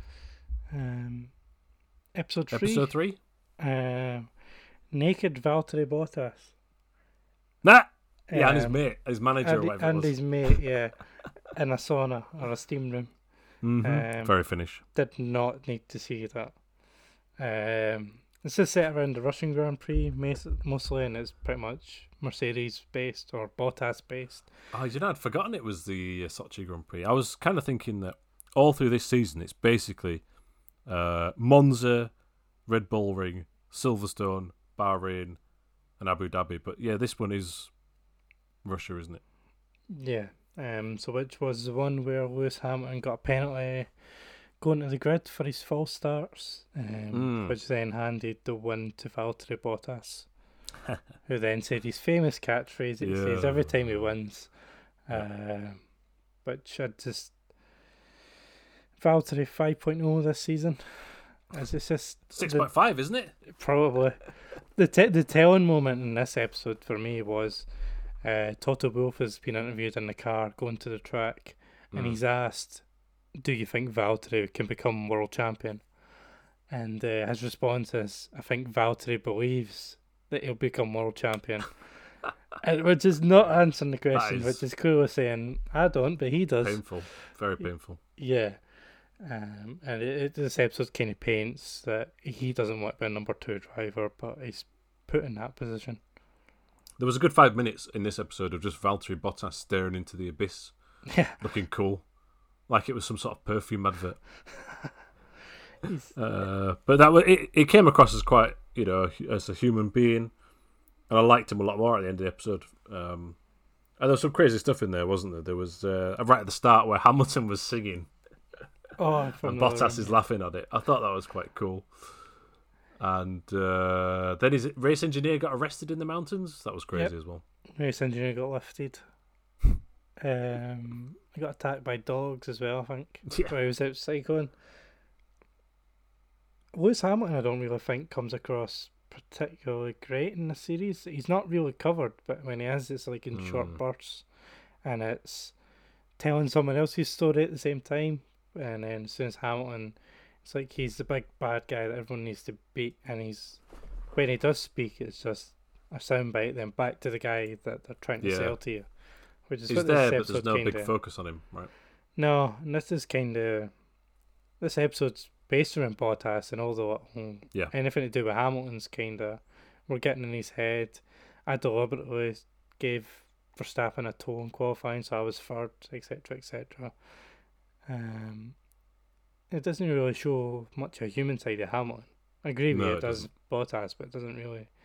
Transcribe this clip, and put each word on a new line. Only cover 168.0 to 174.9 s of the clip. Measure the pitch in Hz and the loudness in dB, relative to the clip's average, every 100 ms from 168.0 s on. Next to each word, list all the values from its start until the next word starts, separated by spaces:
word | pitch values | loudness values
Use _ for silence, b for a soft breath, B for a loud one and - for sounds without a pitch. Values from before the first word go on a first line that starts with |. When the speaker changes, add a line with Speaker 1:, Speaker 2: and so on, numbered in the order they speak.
Speaker 1:
to | 127 | -2
do | 123 110 | 0 0
with | 104 | 2
Hamilton's | 127 131 127 113 - | 0 0 -6 -12 -12
kinda, | - 113 107 107 110 b b b b - | -8 -8 -8 -8 -10 b b b b -8
we're | 127 | -2
getting | 143 127 | -2 -2
in | 120 | -6
his | 117 110 | -8 -8
head. | - 117 117 113 - b b b b - | -4 -2 -2 -4 -10 b b b b -6
"I | 135 | -2
deliberately | 131 113 120 127 127 120 117 110 _ _ _ _ | 0 0 0 -4 -6 -4 -4 -6 _ _ _ _
gave | 131 120 110 - _ _ _ - | -4 -4 -8 -20 _ _ _ -16
Verstappen | - - 117 - 117 | -8 -4 -4 -4 -8
a | |
toe | 110 - 117 | -10 -10 -10
in | 117 | -10
qualifying, | - 123 117 123 | -4 -4 -4 -6